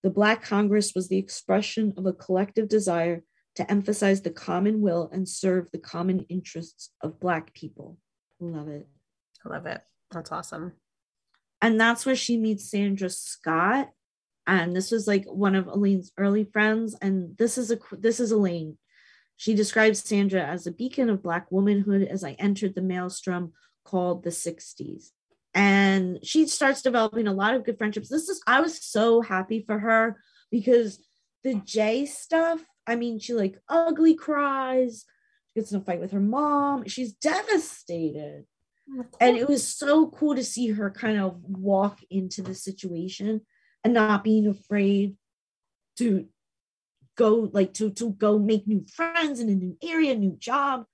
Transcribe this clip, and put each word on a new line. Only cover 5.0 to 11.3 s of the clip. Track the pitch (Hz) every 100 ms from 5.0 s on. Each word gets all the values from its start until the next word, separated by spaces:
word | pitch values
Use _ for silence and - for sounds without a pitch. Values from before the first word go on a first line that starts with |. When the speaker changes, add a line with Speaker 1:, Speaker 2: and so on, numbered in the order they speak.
| 165
Speaker 1:
and | 185 185
serve | - 190 185 175
the | -
common | - 170 185 185 -
interests | 180 185 170 165 _ - _
of | 160 160
Black | 180 160 160
people. | - 160 - - 170 _ _ _ _
Love | 175 160 151
it. | 147 - _ _ _ _ _ -
Speaker 2:
I |
love | 160 165
it. | - _ _ _
That's | 170 -
awesome. | 165 - - 175 - _ _ _ _ _